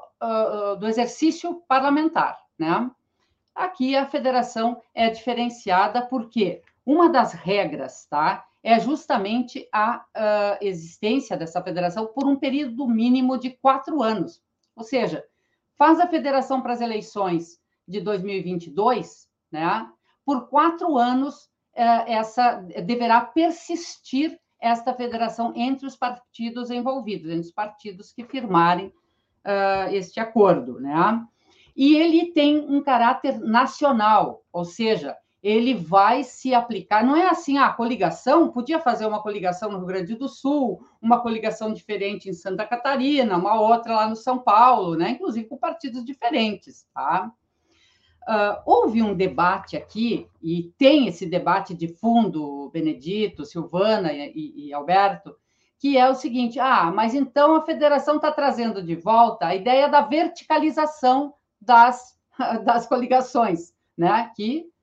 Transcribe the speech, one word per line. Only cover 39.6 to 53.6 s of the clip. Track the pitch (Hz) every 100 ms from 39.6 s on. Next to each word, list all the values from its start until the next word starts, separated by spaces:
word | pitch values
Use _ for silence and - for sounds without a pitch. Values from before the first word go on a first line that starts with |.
| 214
no | 190
Rio | 180
Grande | 190 175 226
do | 269
Sul, | - 269 294 240 175 - _
uma | 226 240
coligação | 233 220 220 - 214
diferente | 214 - 202 196 202 190
em |
Santa | 170 190 185
Catarina, | 214 226 277 269 262 294 233 180
uma | 196 226
outra | 214 233 233 220
lá | 220
no | 220
São | - 254
Paulo, | 240 208 254 226 180
né? | 160 185
Inclusive | 262 370 226 220
com | 254
partidos | 330 320 269 240 240
diferentes, | 277 359 311 220 196 _ - _
tá? | 135 135 175 220 - _ _ _ _ _ _ _ _ -
Ah, | 220 208 - -
houve | 453 381 226
um | 220 180
debate | 185 131 175 196 - 196
aqui, | - 208 233 185 - _
e | 160 170 170 -
tem | 269 302 220
esse | 170 180
debate | 175 170 190 190
de | 170 165
fundo, | - 226 233 208 156 147 143 139
Benedito, | 165 160 131 143 208 208 -
Silvana | 143 170